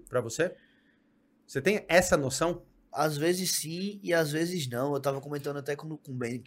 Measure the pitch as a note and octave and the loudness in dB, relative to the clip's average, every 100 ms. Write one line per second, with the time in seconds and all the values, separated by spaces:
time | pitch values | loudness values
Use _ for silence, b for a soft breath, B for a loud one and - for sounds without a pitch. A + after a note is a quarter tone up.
0 | - B2 A#2 - F3+ b b b b b | -2 -4 -2 0 -2 b b b b b
1 | b _ _ _ _ C#3 D#3 G#3 - E3+ | b _ _ _ _ 0 2 2 4 6
2 | F3+ D#3+ A#2+ - E3 F3 - _ _ - | 6 4 2 0 0 -2 -8 _ _ -2
3 | D#3 C#3+ D#3+ F3+ F3+ - D3+ E3+ G3 G#3 | 0 2 2 2 0 -2 -4 -4 -6 -6
4 | F#3+ E3+ D3+ D#3+ E3+ F3+ C3 A#2+ C#3+ C#3 | 0 2 2 0 0 0 -2 -2 0 0
5 | C#3 C3+ C#3+ D3 D3 C#3+ C3+ C#3+ D#3 D3+ | 0 -2 -4 -6 -4 -6 -4 -6 -6 -12
6 | D3 B2+ A#2 B2 | -10 -6 -4 -4